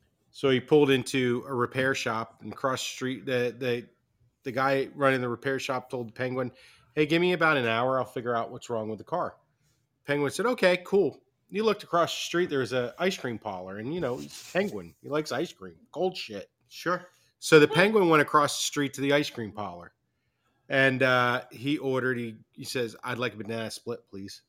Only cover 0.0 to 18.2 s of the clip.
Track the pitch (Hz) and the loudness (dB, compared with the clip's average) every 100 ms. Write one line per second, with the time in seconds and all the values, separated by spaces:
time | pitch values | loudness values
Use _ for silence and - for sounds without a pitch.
0 | _ _ _ - 139 127 - 151 139 131 | _ _ _ -2 2 2 6 6 8 4
1 | 117 135 123 123 139 127 120 135 131 131 | 2 0 0 0 -4 -2 -2 0 0 0
2 | 120 110 113 _ 107 - 131 127 - - | -2 -4 -6 _ -14 -4 -4 -2 -6 -6
3 | 131 120 135 123 123 117 127 120 117 _ | -6 -6 -4 -2 -2 -4 -4 -4 -6 _
4 | _ _ _ _ 135 123 135 135 120 147 | _ _ _ _ -8 -2 0 0 -2 2
5 | 135 131 123 117 139 131 - 127 - 127 | 2 2 -2 -4 -4 -4 -4 -6 -6 -8
6 | 117 - 127 127 127 - - - _ 156 | -8 -6 -4 -2 -4 -8 -20 -20 _ -2
7 | 151 165 180 175 160 143 117 113 131 131 | 2 4 2 4 4 4 2 2 2 0
8 | 120 135 117 117 113 123 - 113 110 107 | -2 -6 -2 -2 -4 -10 -6 -4 -4 -8
9 | - 175 127 - _ _ _ _ _ _ | -6 -4 -4 -8 _ _ _ _ _ _
10 | - 147 139 - 226 247 180 180 - 202 | -4 0 0 0 -2 4 4 4 2 2
11 | 147 - _ _ _ 196 220 202 - 170 | 2 -2 _ _ _ -2 0 0 0 0
12 | 160 - - 170 180 139 113 127 120 - | 2 -2 -2 0 0 0 0 -2 -4 -2
13 | 185 190 127 107 107 92 92 101 120 175 | -2 -2 -6 -6 -8 -8 -10 -10 -8 -4
14 | 135 135 71 - - 180 202 - 85 _ | -4 -4 -10 -16 -6 -2 -2 -6 -12 _
15 | 127 151 151 127 175 - 92 82 _ 143 | -4 -4 -2 -6 -6 -10 -18 -20 _ -4
16 | 185 170 - 101 - _ _ - 165 180 | -4 -4 -10 -12 -14 _ _ -8 -4 -4
17 | - _ _ _ - 156 147 151 202 214 | -6 _ _ _ 6 8 8 6 4 4
18 | 175 151 | 6 6